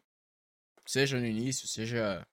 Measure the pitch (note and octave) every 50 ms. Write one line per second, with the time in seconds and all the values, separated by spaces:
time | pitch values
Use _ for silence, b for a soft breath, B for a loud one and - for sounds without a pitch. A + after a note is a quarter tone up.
0 | _ _ _ _ _ _ _ _ _ _ _ _ _ _ _ - - - - C3
1 | C#3 C#3 C3+ B2 A#2+ A#2 G#2+ A2 B2 C3+ B2+ - - - - G#2+ A2+ A#2 A#2+ A#2
2 | A2 G2+ F#2 D#2+ - _